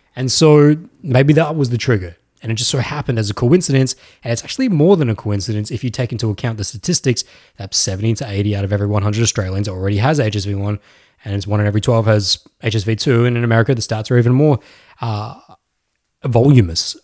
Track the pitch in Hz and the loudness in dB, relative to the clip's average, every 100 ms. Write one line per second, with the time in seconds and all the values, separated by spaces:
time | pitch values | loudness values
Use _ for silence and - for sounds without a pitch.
0 | _ - 127 - 156 151 147 151 185 _ | _ -8 -2 2 6 6 6 4 -4 _
1 | 156 123 139 151 156 156 127 117 - 107 | 0 2 4 4 2 -2 -2 -2 0 -2
2 | 87 85 _ _ 113 110 - 135 117 151 | -2 -14 _ _ -8 -4 -2 -2 -4 -6
3 | 135 117 104 101 123 180 170 135 131 - | -4 -4 -4 -2 2 2 2 2 0 -2
4 | - _ 120 117 - - 262 165 160 196 | -12 _ -6 -6 -6 -4 -2 2 4 4
5 | 131 104 110 101 95 107 104 120 127 - | 2 -2 -4 -4 -4 -4 -6 -6 -6 -6
6 | 120 113 110 101 120 110 98 107 - 175 | -6 -4 -4 -4 -6 -6 -8 -8 -4 -2
7 | 135 117 - - _ _ 98 - - 95 | 0 -2 -6 -18 _ _ -6 -2 -2 -2
8 | 110 110 123 101 104 101 98 101 101 104 | -2 -2 -4 -2 -2 -2 -2 -2 0 0
9 | 101 104 113 - 92 95 104 92 98 104 | 0 0 0 -2 -4 -4 -4 -4 -2 0
10 | 127 151 110 104 101 98 101 104 - _ | 0 0 0 -2 -4 -4 -4 -6 -10 _
11 | _ _ 104 101 98 104 104 104 113 117 | _ _ -8 -6 -2 0 0 0 0 2
12 | 110 107 98 - - _ 117 107 98 110 | 4 2 2 -4 -8 _ -4 -2 -2 -2
13 | 147 117 120 120 120 113 113 123 - 110 | 0 2 2 0 2 2 2 0 -2 -6
14 | 107 123 117 127 151 135 - - _ _ | 0 2 4 4 4 2 -4 -20 _ _
15 | 117 104 107 - _ - _ _ _ _ | -6 -6 -8 -14 _ -20 _ _ _ _
16 | _ _ 135 117 135 131 90 82 - - | _ _ 0 4 6 6 4 0 -6 -10